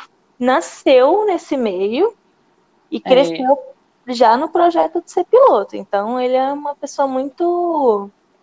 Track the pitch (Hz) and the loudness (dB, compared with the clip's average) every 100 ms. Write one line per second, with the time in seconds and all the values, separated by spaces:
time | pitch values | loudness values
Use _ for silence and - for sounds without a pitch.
0 | - _ _ - 247 277 - - 320 254 | -12 _ _ -6 -2 -2 -4 -4 2 4
1 | 269 403 427 339 - 285 226 180 196 247 | 4 2 0 -4 -4 -4 -4 -4 -4 0
2 | 453 - _ _ _ _ _ _ - - | -2 -4 _ _ _ _ _ _ -12 -6
3 | - 359 330 320 254 285 - - _ _ | 0 2 2 -2 -2 -2 -4 -20 _ _
4 | 247 240 233 240 320 349 349 330 320 349 | -8 0 2 2 0 0 2 2 -2 -4
5 | - - 349 494 523 240 202 202 196 202 | -6 -6 2 4 4 2 -2 -10 -6 -6
6 | 208 254 254 254 269 285 294 285 285 - | -4 -4 -2 0 -2 -4 -8 -10 -10 -4
7 | 277 262 277 - 339 349 349 311 254 202 | -2 -2 -6 -4 -2 -2 -2 0 0 0
8 | 202 _ _ _ | -4 _ _ _